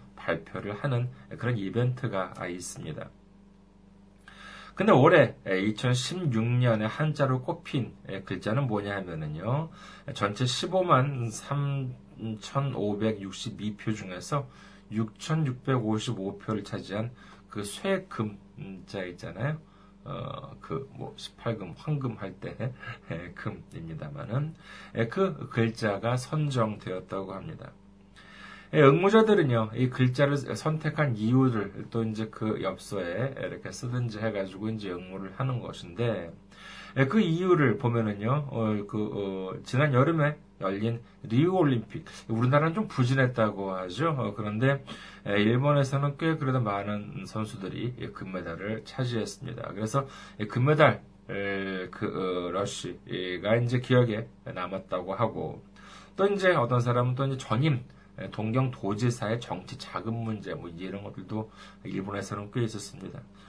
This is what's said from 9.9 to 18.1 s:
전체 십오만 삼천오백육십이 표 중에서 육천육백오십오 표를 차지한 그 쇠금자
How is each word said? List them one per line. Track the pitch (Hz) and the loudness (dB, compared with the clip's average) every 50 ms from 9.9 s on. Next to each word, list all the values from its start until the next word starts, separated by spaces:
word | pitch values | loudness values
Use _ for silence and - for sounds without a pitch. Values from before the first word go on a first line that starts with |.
| - - - - - | -20 -14 -12 -10 -4
전체 | - 104 101 104 - 127 | -2 -2 -2 0 0 0
십오만 | 123 - - 190 165 180 190 180 175 151 127 131 147 143 123 117 113 | 0 0 -2 -2 0 2 2 4 6 6 6 6 4 0 -2 -4 -4
삼천오백육십이 | 107 - - - 139 143 143 143 139 139 135 127 123 - - - - - 110 113 107 107 - - - 143 139 139 - - 101 104 104 101 110 110 107 98 98 95 95 - - - 101 - 101 107 104 | -6 -8 -8 -4 -2 -2 0 0 0 -2 -4 -6 -8 -10 -16 -20 -14 -10 -8 -6 -6 -8 -8 -6 -2 -2 -2 -2 -2 -2 -2 0 0 0 0 0 0 -2 -4 -8 -8 -8 -8 -10 -8 -6 -6 -6 -6
표 | - - 117 107 | -4 -4 -4 -4
중에서 | 101 101 92 90 90 - - 147 143 127 - - - - - - - - - | -4 -4 -8 -10 -10 -6 -4 -2 -2 -2 -4 -10 -20 -20 -20 -20 -20 -14 -6
육천육백오십오 | 104 110 113 110 - - - - 160 160 156 131 123 127 - 139 135 123 107 107 110 107 - - 110 95 95 98 98 - | -2 -2 -2 -2 -4 -8 -4 -2 0 0 0 0 -2 -2 0 0 0 2 2 2 0 0 0 -2 -4 -2 -4 -4 -6 -6
표를 | - - 110 101 101 | -4 -2 -2 -2 -4
차지한 | - - 95 - 90 95 104 113 123 - - - - - - - - - | -6 -8 -8 -6 -4 -4 -4 -4 -4 -6 -12 -18 -20 -20 -20 -18 -12 -8
그 | 107 101 | -8 -8
쇠금자 | - - - - 196 196 185 - - | -8 -8 -6 -2 -2 -2 -2 -2 -4